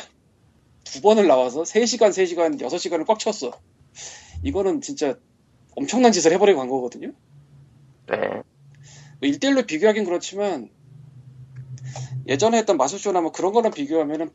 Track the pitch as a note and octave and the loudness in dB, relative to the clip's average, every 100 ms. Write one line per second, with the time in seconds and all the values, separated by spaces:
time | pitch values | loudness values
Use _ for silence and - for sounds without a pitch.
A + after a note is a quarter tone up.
0 | - _ _ _ _ _ _ _ - - | -8 _ _ _ _ _ _ _ -18 2
1 | F#3+ A3 F#3+ C3 B2+ C3 E3+ G#3+ A#3+ B3 | 4 6 6 6 4 -2 -2 0 2 4
2 | G#3+ F3+ F3+ E3+ E3 C#3+ B2+ E3 F#3 E3 | 2 4 0 2 0 0 -4 -6 -4 -4
3 | D#3 G#3+ A3+ G#3 B2+ - _ _ _ - | -2 -2 -2 -6 -8 -10 _ _ _ -20
4 | - - - - G#2+ F3+ F#3+ D#3 - C#3 | -20 -20 -20 -10 -6 -2 -2 -2 -6 -6
5 | D3 - _ _ _ _ _ - C#3 A#3 | -4 -4 _ _ _ _ _ -10 -4 4
6 | A#3+ F#3 D#3+ F3+ G3+ D#3+ B2+ C3 B2 - | 4 6 4 6 6 4 2 -4 -6 -10
7 | A#3 - _ - _ - - _ _ _ | -14 -14 _ -20 _ -20 -20 _ _ _
8 | - G#2 G2 G2+ - _ _ - - - | -6 -4 -4 -6 -12 _ _ -20 -20 -20
9 | - - C#3 C#3+ C4+ C4+ A#3+ D#3 G#3+ G#3+ | -20 -6 -4 0 2 2 0 2 2 2
10 | F#3 F3 - G3 G3+ D#3 A2 _ - - | 0 -4 -6 -6 -4 -4 -10 _ -20 -20
11 | - - - - - - - - - - | -20 -20 -20 -20 -20 -20 -18 -16 -14 -14
12 | - - - - A3 A3+ A3 C#4 - G3 | -12 -10 -4 0 2 2 0 0 0 -2
13 | G3+ F#3 E3 - E3+ A3+ A3 D#3 C#3 D#3+ | -2 -2 -2 -2 0 2 0 -2 -4 -2
14 | D3 D#3 D#3+ | -2 -4 -8